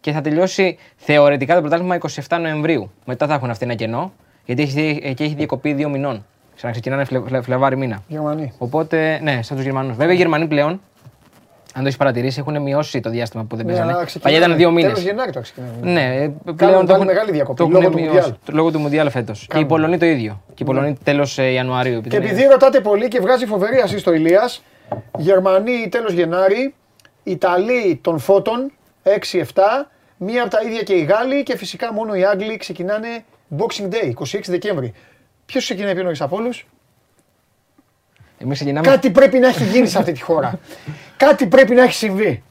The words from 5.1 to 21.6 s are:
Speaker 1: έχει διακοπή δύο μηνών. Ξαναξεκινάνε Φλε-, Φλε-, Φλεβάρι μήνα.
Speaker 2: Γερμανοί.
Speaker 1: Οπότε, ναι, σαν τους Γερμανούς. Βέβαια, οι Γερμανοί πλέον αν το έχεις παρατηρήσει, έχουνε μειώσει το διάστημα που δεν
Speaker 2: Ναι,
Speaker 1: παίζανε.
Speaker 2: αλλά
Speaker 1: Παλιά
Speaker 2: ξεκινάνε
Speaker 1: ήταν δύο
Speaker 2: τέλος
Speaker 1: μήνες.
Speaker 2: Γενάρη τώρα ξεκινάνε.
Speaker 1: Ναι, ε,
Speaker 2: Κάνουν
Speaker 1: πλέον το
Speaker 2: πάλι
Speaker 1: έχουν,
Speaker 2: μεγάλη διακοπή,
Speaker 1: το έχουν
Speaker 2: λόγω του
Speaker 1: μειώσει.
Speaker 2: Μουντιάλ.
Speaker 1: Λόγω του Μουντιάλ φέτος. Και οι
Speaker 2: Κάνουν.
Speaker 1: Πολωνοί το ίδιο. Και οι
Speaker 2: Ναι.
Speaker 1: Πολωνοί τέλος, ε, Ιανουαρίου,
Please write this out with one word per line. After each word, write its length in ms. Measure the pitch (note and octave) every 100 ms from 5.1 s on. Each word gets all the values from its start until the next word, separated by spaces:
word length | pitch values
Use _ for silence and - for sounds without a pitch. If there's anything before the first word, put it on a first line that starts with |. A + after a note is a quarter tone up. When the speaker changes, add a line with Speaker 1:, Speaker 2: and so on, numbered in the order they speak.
| C3
Speaker 1:
έχει 120 | D3+
διακοπή 380 | D3 D3+ C3 D3
δύο 160 | C#3 D3
μηνών. 380 | C#3 C#3 A2+ G2+ _ _ _
Ξαναξεκινάνε 480 | A#2+ A2+ B2 C3+
Φλε-, 180 | C3+ B2+ A2
Φλε-, 160 | B2+
Φλεβάρι 340 | B2 B2+ C3+ C3
μήνα. 260 | C3 G2+ -
Speaker 2:
Γερμανοί. 440 | D3+ D3+ D3+ C#3+ -
Speaker 1:
Οπότε, 600 | B2 D3+ D#3 D#3+ D#3 D#3
ναι, 200 | D#3 B2+
σαν 140 | A2+ C3+
τους 80 |
Γερμανούς. 320 | C3+ C3+ C3+ A2+
Βέβαια, 180 | D#3+
οι 20 | F3+
Γερμανοί 300 | F3 D#3 D#3+
πλέον 340 | D3 D3 F#3+ _ _ - _ _ _ _ _ _ -
αν 60 |
το 60 | C3+
έχεις 80 | C3
παρατηρήσει, 440 | C#3 A#2+ B2+ B2+
έχουνε 180 | C#3 D3
μειώσει 420 | C#3 C#3 D3 C3
το 100 | A2+
διάστημα 340 | A#2 A2+ A2
που 120 | A2 A2+
δεν 100 | A2
Speaker 2:
Ναι, 60 |
Speaker 1:
παίζανε. 200 | F3+ E3+
Speaker 2:
αλλά 80 | F3
Speaker 1:
Παλιά 60 | F3
Speaker 2:
ξεκινάνε 300 | - C#3+ D#3
Speaker 1:
ήταν 120 | F3 D#3+
δύο 120 | E3+
Speaker 2:
τέλος 140 | E3+
Speaker 1:
μήνες. 200 | F#3 G#3
Speaker 2:
Γενάρη 280 | F3+ G#3+ B3
τώρα 120 | C#3
ξεκινάνε. 280 | A#2 - B2 A#2 F3+
Speaker 1:
Ναι, 240 | E3+ C3 C3
ε, 140 | D3+ D3+
Speaker 2:
Κάνουν 120 | - D#3+
Speaker 1:
πλέον 240 | F#3+ F#3+
το 60 | F3
Speaker 2:
πάλι 60 |
Speaker 1:
έχουν, 140 | F#3+ F#3+
Speaker 2:
μεγάλη 240 | F#3 G#3+
διακοπή, 280 | D#3 C#3 C3+
Speaker 1:
το 60 |
έχουν 100 | E3+ F3+
Speaker 2:
λόγω 100 | F3+
του 80 | E3
Speaker 1:
μειώσει. 140 | D#3+ F3
Speaker 2:
Μουντιάλ. 180 | D#3+ A2 -
Speaker 1:
Λόγω 180 | D3+ D#3+
του 80 | D#3
Μουντιάλ 320 | D3 D3+ D3
φέτος. 280 | C3 G#2+ G#2+
Και 60 |
οι 40 | -
Speaker 2:
Κάνουν. 200 | D#3 D3
Speaker 1:
Πολωνοί 300 | D#3+ D#3 F3
το 80 | E3+
ίδιο. 340 | D3 A2 G2+ _
Και 80 | -
οι 40 | B2+
Speaker 2:
Ναι. 60 |
Speaker 1:
Πολωνοί 220 | C3 C#3+ C#3
τέλος, 340 | - C#3+ C#3+ -
ε, 120 | C3
Ιανουαρίου, 420 | B2+